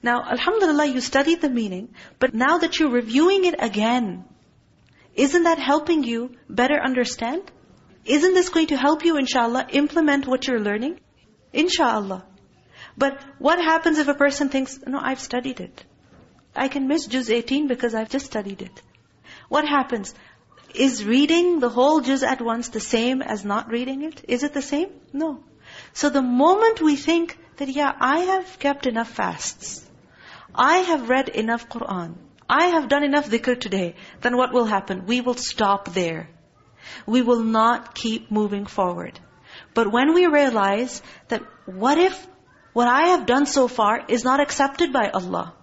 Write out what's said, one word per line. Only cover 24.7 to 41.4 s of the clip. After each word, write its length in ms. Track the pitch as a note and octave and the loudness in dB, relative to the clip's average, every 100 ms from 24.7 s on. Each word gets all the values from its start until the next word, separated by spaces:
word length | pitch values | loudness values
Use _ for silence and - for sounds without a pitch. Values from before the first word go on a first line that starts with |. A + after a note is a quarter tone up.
| C#4+ F#4+ - _ | -4 -4 -8 _
No. 320 | C#4 D#4+ C4 - _ - - - | -6 -6 -6 -14 _ -20 -20 -20
So 160 | - D4 | -2 0
the 140 | C#4 | 0
moment 580 | B3+ B3 D4+ G4 A4+ A4+ | 0 4 6 6 4 4
we 160 | D#4+ C#4 | 2 2
think 420 | - E4+ E4 - - - | 2 0 0 -8 -20 -10
that, 100 | C#4 | -6
"Yeah, 240 | C4+ C#4+ - | -2 -2 0
I 200 | B3+ D4+ F#4 | 0 0 0
have 260 | F#4+ F#4 - | -2 -2 -4
kept 280 | C#4 C#4 C4 | -4 -2 -2
enough 240 | A3+ A3+ | -4 -6
fasts, 760 | - F#3 E3+ - - - - - - _ _ - - - | -4 -6 -4 -10 -12 -16 -16 -20 -20 _ _ -20 -20 -16
I 240 | - C4 F4 F#4 | 0 2 4 2
have 180 | D#4+ A#3 | -2 2
read 200 | B3+ C4 | 0 0
enough 400 | - A3 A#3 - | -4 -2 -4 -6
Qur'an, 500 | A#3 - F#3 E3+ E3+ - _ _ | -10 -6 -6 -8 -12 -20 _ _
I 180 | B3+ F4 E4 | 2 4 2
have 120 | C4 | 2
done 160 | C#4 | 0
enough 260 | D4 C#4+ D4 | 2 0 0
dhikr 280 | A3+ A3+ B3 | -2 0 -2
today," 340 | A3 F#3+ F3 - - - | -2 -4 -4 -8 -20 -6
then 140 | B3 B3 | -2 0
what 160 | B3+ | 2
will 120 | A#3+ A3+ | 2 2
happen? 400 | G3+ F#3+ F#3 F#3 | 0 -2 -10 -4
We 140 | B3 | -2
will 140 | B3 | -2
stop 580 | B3 - - G#3 G3 G3 | -4 -6 -2 0 0 -2
there. 340 | F3 E3+ D#3+ E3 - _ _ _ _ - - - | -4 -4 -4 -12 -20 _ _ _ _ -20 -16 0
We 160 | A#3 | 0
will 200 | A#3+ A#3+ | 4 2
not 520 | A3 A3 A3+ A#3 - | 2 2 2 2 -4
keep 360 | - A#3 A3 - | -8 -6 -6 -4
moving 360 | G#3+ G#3 G3+ G3+ | -2 -2 -4 -6
forward. 520 | - F#3 F3 F3 - - _ - - - | -2 -2 -2 -10 -16 -20 _ -20 -20 -6
But 200 | - A3 | 0 2
when 220 | A3+ C#4 | 2 4
we 120 | E4 F4+ | 4 6
realize 760 | D4 C#4 A3+ G3 G3+ B3+ - - - _ | 4 4 2 0 0 -4 -8 -18 -20 _
that, 140 | A3+ | -6